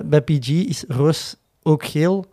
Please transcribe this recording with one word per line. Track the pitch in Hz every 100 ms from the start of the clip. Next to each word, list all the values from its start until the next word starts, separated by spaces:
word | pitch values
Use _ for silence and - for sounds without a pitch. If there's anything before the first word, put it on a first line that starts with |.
bij | - 147
P | - 147
G | 120
is | 160 190 147 -
roos | 127 151 156 - - _ _
ook | 156 151
geel. | - 151 170 196 185